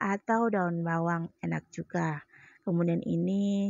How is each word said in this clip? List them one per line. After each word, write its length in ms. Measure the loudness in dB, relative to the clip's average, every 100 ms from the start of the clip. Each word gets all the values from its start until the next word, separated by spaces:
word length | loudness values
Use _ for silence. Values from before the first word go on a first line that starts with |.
atau 480 | -2 -2 0 2 2
daun 320 | 2 0 0
bawang, 480 | 0 0 0 0 -4 -6
enak 240 | -4 -4 -6
juga. 560 | -12 -6 -2 -2 -4 -10 -20 -20 -12
Kemudian 400 | -2 0 2 0
ini 640 | 0 0 0 0 0 0 0